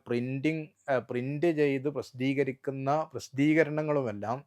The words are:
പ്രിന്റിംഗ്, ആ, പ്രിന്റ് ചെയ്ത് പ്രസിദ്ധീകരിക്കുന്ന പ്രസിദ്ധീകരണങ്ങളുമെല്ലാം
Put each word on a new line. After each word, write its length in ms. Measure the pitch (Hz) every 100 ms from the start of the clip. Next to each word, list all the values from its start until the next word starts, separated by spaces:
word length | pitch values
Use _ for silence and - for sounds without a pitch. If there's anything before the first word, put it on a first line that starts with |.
| -
പ്രിന്റിംഗ്, 580 | 120 123 135 151 160 151 _ -
ആ, 60 | 127
പ്രിന്റ് 520 | 117 123 127 147 170 151
ചെയ്ത് 280 | 147 139 143
പ്രസിദ്ധീകരിക്കുന്ന 1040 | 143 - 127 131 139 135 131 - 135 135 151 160
പ്രസിദ്ധീകരണങ്ങളുമെല്ലാം 1300 | 123 - 131 147 156 147 151 156 147 123 104 104 131